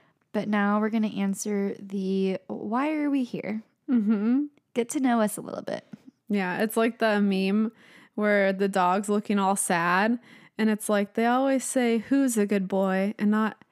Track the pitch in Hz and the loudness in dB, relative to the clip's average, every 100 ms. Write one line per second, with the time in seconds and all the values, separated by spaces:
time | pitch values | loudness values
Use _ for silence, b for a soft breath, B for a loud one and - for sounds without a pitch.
0 | B _ _ 214 208 208 202 208 214 226 | B _ _ -6 -2 0 2 0 0 0
1 | 214 196 196 190 214 202 196 - 196 202 | -2 -2 -4 -4 -4 -2 -4 -6 -8 -6
2 | 190 190 190 185 - 208 - 240 294 302 | -2 0 0 -2 -8 -10 -4 -2 -2 -2
3 | 294 277 247 - - 220 - _ - 247 | 0 -2 -2 -6 -6 -8 -10 _ -2 0
4 | 202 208 220 262 294 - _ - 233 302 | 2 2 2 0 -2 -8 _ -6 -4 -2
5 | 262 233 214 - - - - - - - | 0 2 0 -2 -10 -10 -8 -8 -10 -20
6 | - _ - 202 185 175 214 226 226 233 | -20 _ -4 -2 0 -2 -2 0 0 0
7 | 226 208 202 190 190 208 220 B B B | 0 2 2 2 2 0 -2 B B B
8 | B - 208 202 196 190 202 196 180 196 | B -2 2 4 2 2 0 2 2 2
9 | 214 208 - 202 190 196 - 170 175 185 | 0 -2 0 0 2 0 0 2 2 2
10 | 220 240 B B B - 220 214 - 208 | 2 0 B B B -2 0 0 0 0
11 | 202 - 233 254 269 269 - 269 240 233 | 0 0 0 2 2 0 0 0 0 0
12 | - 277 269 226 202 208 185 190 190 190 | 0 2 2 2 0 0 0 0 0 0
13 | 202 - 208 214 214 - - | -2 0 0 2 0 -4 -16